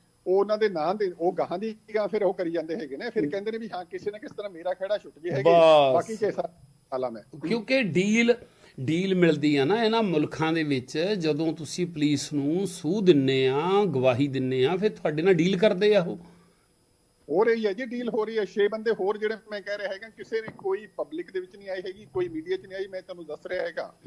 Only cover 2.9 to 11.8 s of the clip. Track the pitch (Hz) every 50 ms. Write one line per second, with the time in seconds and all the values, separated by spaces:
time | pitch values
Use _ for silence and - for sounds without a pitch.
2.9 | 135 143 214 240 - 220 156 147 202 196 202 226 220 226 233 202 180 180 180 175
3.9 | 202 180 - 202 208 214 294 277 - - 208 202 180 160 170 180 185 - 190 196
4.9 | 208 190 - 151 - - 156 180 156 135 135 165 170 170 160 160 156 151 139 135
5.9 | 131 - - - 220 214 214 196 - - - - - _ - _ _ _ _ -
6.9 | 135 131 127 123 113 107 - _ - 151 147 160 220 233 208 - 262 269 254 185
7.9 | 135 180 190 208 214 233 233 233 233 226 - - _ _ - - - - 131 127
8.9 | 156 170 185 196 190 180 175 165 156 143 143 151 147 139 135 147 202 233 233 220
9.9 | 226 226 220 190 165 151 151 147 - - 160 160 165 165 156 147 139 127 - -
10.9 | - 156 165 196 220 190 160 156 151 143 160 160 160 170 151 - - -